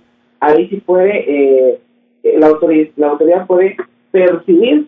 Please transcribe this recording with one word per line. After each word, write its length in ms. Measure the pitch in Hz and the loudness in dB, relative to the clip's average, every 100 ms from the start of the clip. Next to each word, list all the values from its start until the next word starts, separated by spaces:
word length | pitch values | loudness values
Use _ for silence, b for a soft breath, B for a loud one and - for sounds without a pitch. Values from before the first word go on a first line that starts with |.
| _ _ _ _ | _ _ _ _
ahí 300 | 151 151 - | 0 0 0
sí 80 | 196 | -8
puede, 480 | - 185 190 208 - | -2 0 0 -2 -4
eh, 520 | 143 135 131 131 120 _ _ _ _ - - | 0 2 2 2 -2 _ _ _ _ -2 2
la 100 | 156 | 2
autori-, 440 | 156 165 156 156 143 | 2 0 0 -2 -4
la 120 | 147 | -4
autoridad 380 | 147 160 180 190 | 0 0 0 0
puede 300 | 185 190 208 - _ _ | -2 -2 -4 -14 _ _
percibir 760 | 190 180 170 196 175 233 302 | 0 0 -2 0 0 2 -2